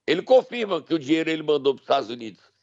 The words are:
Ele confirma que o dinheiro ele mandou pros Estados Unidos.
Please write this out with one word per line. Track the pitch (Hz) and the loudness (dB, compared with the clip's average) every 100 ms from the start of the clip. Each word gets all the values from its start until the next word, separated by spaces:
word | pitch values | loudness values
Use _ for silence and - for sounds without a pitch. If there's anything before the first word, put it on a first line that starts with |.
| - | -2
Ele | 170 | -2
confirma | 180 254 247 240 208 165 | 4 4 4 -6 -4 -4
que | 135 | -2
o | 165 | -4
dinheiro | 131 160 160 | 0 0 0
ele | 160 | -4
mandou | 151 147 135 | 0 0 2
pros | 131 | -2
Estados | - 139 113 | 0 -2 -2
Unidos. | 123 113 - _ _ | -10 -12 -16 _ _